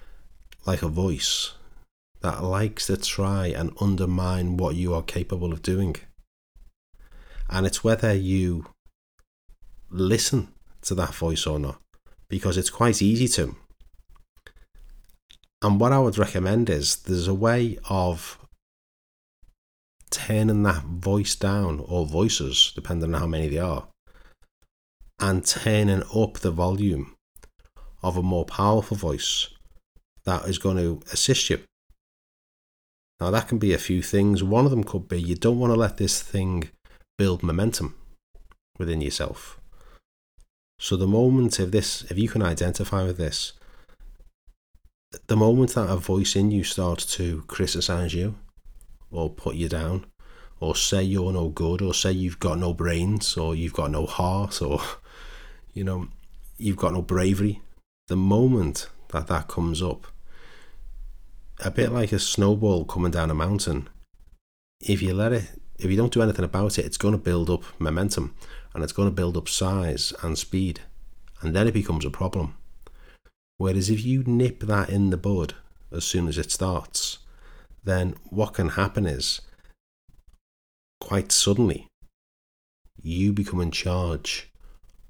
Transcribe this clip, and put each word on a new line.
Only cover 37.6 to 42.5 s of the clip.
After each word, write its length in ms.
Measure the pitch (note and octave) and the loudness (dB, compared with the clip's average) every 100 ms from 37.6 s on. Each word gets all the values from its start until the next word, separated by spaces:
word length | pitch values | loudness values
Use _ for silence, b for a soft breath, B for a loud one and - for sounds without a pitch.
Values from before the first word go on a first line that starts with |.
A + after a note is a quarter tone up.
| A2 - D2 - - - _ - - _ _ - | 0 0 -6 -8 -18 -20 _ -20 -20 _ _ -8
within 220 | E2+ D#2+ | -4 -2
yourself. 580 | C#2+ - C#2 - - - - b b b _ _ _ _ - _ _ - | -2 -4 -6 -8 -16 -18 -20 b b b _ _ _ _ -20 _ _ -10
So 180 | - F#2+ | -2 2
the 120 | F#2+ | 4
moment, 500 | A2 B2+ C3 A#2+ - | 6 6 6 4 2
if 140 | F#2 | 2
this, 300 | G#2 - - | 2 0 -4
if 140 | - F2+ | -4 0
you 120 | A2 | 0
can 140 | A2 | 2
identify 600 | F#2 | 0